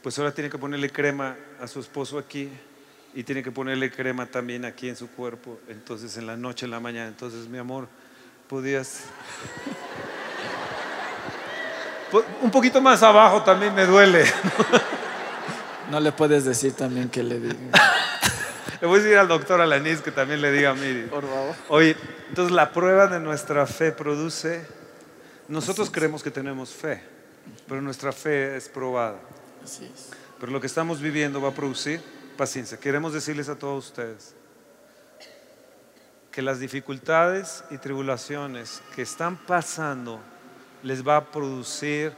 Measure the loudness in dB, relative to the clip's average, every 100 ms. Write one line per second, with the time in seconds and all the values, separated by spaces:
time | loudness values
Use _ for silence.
0 | -10 -4 -4 -4 -8 -8 -8 -6 -6 -2
1 | -2 -2 -6 -10 -18 -16 -14 -14 -12 -8
2 | -8 -8 -10 -12 -12 -14 -20 -20 -20 _
3 | _ -14 -8 -8 -8 -8 -6 -4 -4 -4
4 | -6 -6 -6 -8 -8 -10 -10 -10 -12 -12
5 | -16 -12 -12 -12 -18 -20 -18 -20 -14 -14
6 | -12 -12 -10 -10 -10 -10 -10 -8 -10 -10
7 | -10 -12 -14 -14 -14 -12 -10 -10 -12 -18
8 | -20 -20 -20 _ _ -6 -2 -2 -4 -12
9 | -16 -18 -18 -16 -14 -12 -12 -12 -12 -12
10 | -12 -12 -12 -10 -8 -8 -8 -8 -10 -8
11 | -10 -10 -10 -12 -10 -8 -8 -8 -10 -10
12 | 2 2 2 0 4 6 6 6 8 10
13 | 10 12 10 8 6 4 4 4 8 10
14 | 10 10 6 4 -2 2 4 4 4 -6
15 | -8 -10 -10 -10 -10 -10 -12 -14 -4 0
16 | 2 4 4 4 4 2 0 0 -4 -2
17 | -4 -2 -2 -2 -4 -6 2 6 6 4
18 | -2 -2 -2 -2 -8 -10 -12 -4 4 6
19 | 8 8 8 4 2 4 4 4 2 -2
20 | -4 -2 -2 0 2 4 4 2 -2 -4
21 | -4 -6 -6 -4 -6 -8 2 6 6 4
22 | -6 -16 -10 -2 2 4 4 2 4 6
23 | 6 4 -4 -6 -2 0 0 2 0 0
24 | -4 -4 -4 -6 -6 -6 -10 -20 -20 -20
25 | -20 -20 -20 -20 -8 -6 -4 -4 -2 0
26 | -2 -2 -8 -8 -8 -8 -12 -10 -8 -8
27 | -12 -20 -20 -20 -20 -20 -10 -8 -8 -6
28 | -8 -6 -2 -2 -2 -6 -12 -10 -6 -2
29 | -4 -6 -16 -20 -20 -20 -18 -16 -16 -18
30 | -20 -20 -20 -16 -8 -6 -6 -4 -4 -4
31 | -4 -2 -4 -2 -4 -4 -6 -6 -6 -6
32 | -10 -20 -20 -6 -6 -4 -10 -8 -4 -4
33 | -4 -6 -8 -8 -8 -10 -8 -8 -10 -12
34 | -12 -12 -20 -20 _ _ _ _ _ _
35 | _ _ -20 -20 -20 _ _ _ _ _
36 | _ _ _ -6 -4 -4 -6 -10 -10 -12
37 | 0 2 2 0 -6 -14 -14 -14 -10 -8
38 | -4 -6 -6 -10 -10 -12 -14 -16 -16 -10
39 | -10 -6 -6 -6 -2 -2 -2 -6 -6 -6
40 | -10 -12 -16 -20 -20 -20 -20 -16 -8 -6
41 | 2 2 2 -6 -6 -6 -10 -8 -4 -4
42 | -4